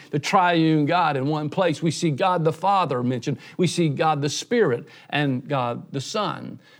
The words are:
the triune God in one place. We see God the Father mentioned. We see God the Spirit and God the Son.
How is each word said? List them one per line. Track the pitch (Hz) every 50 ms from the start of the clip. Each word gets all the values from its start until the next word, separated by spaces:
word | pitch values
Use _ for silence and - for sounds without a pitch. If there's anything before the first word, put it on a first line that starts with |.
| - -
the | - 147
triune | - - - 196 180 175 170 160 160 160 156 156 147
God | 139 170 175 170 156 143
in | 135 131
one | 143 156 151 151 143
place. | - 190 185 170 147 - 165
We | 165
see | - - 175 165
God | 147 123 190 185 180 170 156
the | 160 -
Father | - - 196 202 190 175 139 143 123 120
mentioned. | 123 131 120 - 151 131 - - - - -
We | 185
see | 170 - 175 170 156
God | 135 143 165 160 151 143 143
the | 147
Spirit | - - - - 240 240 208 151 117 120 - - - - - -
and | - 143 147 139 127 123 -
God | - 143 131 123 120 120 123 - - -
the | 139
Son. | 131 - - 220 202 170 - - 62 - - - - - - _